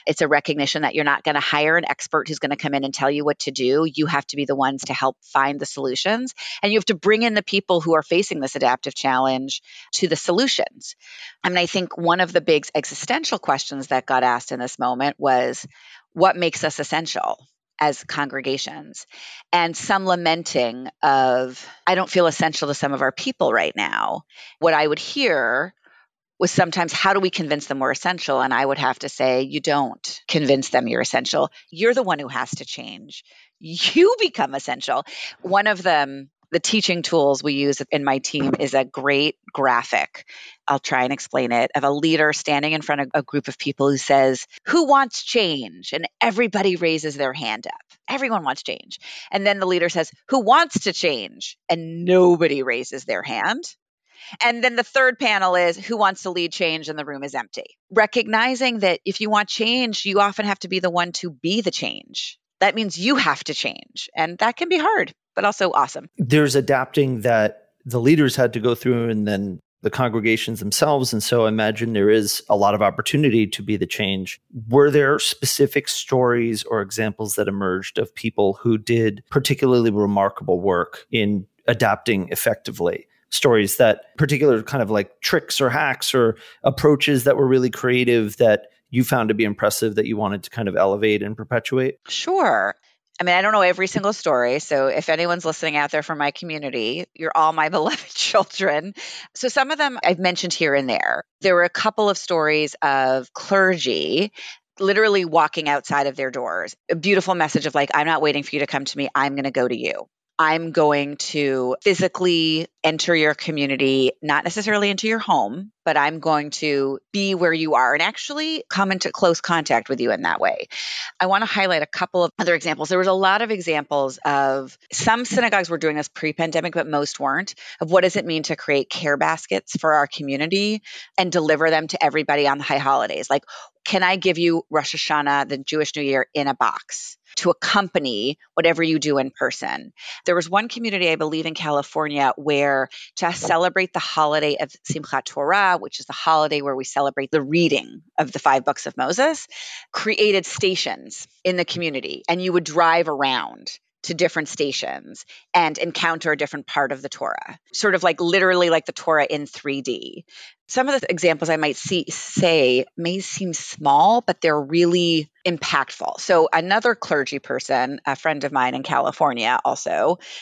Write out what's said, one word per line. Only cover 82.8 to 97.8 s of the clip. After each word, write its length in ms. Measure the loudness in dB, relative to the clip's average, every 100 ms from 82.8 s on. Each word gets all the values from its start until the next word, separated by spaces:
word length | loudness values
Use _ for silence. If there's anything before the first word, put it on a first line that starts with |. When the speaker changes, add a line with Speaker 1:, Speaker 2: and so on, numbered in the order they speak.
| -2 -2 -10 _ -8
Speaker 2:
Stories 460 | 0 4 4 4 4
that 400 | 4 4 -2 -2
particular 480 | 0 4 4 4
kind 180 | 0 -2
of, 80 | 0
like, 300 | 0 -2 _
tricks 400 | 0 0 0 0
or 100 | 0
hacks 440 | 0 -2 -2 0
or 240 | 2 2 0 -10 -2
approaches 640 | -2 4 4 4 4 2 4
that 100 | 4
were 120 | 4
really 220 | 4 2
creative 680 | 0 0 2 4 4 2 4
that 300 | 4 4 0 _ -4
you 140 | 0
found 240 | 2 2 2
to 80 | 2
be 80 |
impressive 520 | 0 2 0 2 -2 0
that 100 | -2
you 100 | 0
wanted 280 | -2 -4
to 60 | -8
kind 180 | -6 -2
of 80 | 2
elevate 460 | 2 4 2 2
and 120 | -2 -8
perpetuate? 640 | -4 -4 0 -2 -2 -4 -10
Speaker 1:
Sure. 680 | -8 -2 2 2 2 0 -4 _ _ _ -6
I 40 |
mean, 120 | 0 2
I 60 |
don't 100 | 4
know 100 | 4
every 260 | 4 2 -2
single 260 | -2 -2
story. 460 | -2 0 2 2 0
So 280 | 0 0 2
if 200 | 0 0
anyone's 360 | 0 0 -2 -2
listening 320 | -4 -2 -2
out 140 | -2
there 120 | -2
from 140 | -4 -4
my 140 | -4
community, 760 | -4 -10 -8 -6 -4 -4 -4 -10 -8
you're 160 | -2
all 200 | 2 2
my 160 | 2 0
<laughs> 80 |
beloved 380 | 0